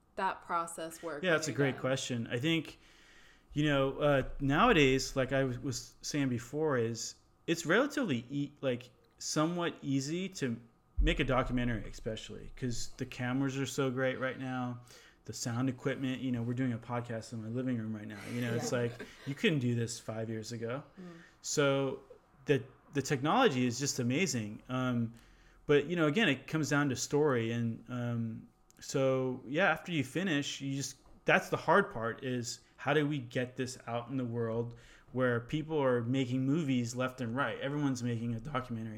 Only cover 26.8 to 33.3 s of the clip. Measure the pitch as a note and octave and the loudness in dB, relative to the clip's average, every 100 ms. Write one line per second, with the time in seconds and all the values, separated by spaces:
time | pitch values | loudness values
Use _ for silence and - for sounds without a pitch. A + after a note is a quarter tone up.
26.8 | C#3+ A#2+ - C#3+ D3+ B2 A2+ A#2 A#2 A2+ | 2 0 0 2 4 4 2 0 0 -2
27.8 | - B2 A#2+ A#2 A2+ A2+ - _ _ - | -6 -4 -2 -2 -4 -6 -12 _ _ -18
28.8 | - C#3+ C3+ C3 C3 B2+ - D3 F#3+ D#3+ | -6 0 2 2 0 -2 -4 2 2 2
29.8 | - E3 A#2+ D#3+ F#3+ C#3+ C#3+ - C#3 C3+ | -2 -2 -2 -2 0 0 -2 -4 -4 -4
30.8 | C3+ - - - - E3 - D3+ - F3 | -6 -10 -20 -4 2 4 2 -2 4 4
31.8 | G3 - A2+ A2+ C3 B2 A#2 - - - | 4 -2 -6 -4 -4 -4 -4 -8 -14 -6
32.8 | - D3 D3 D3+ A#2+ | 0 2 2 0 -4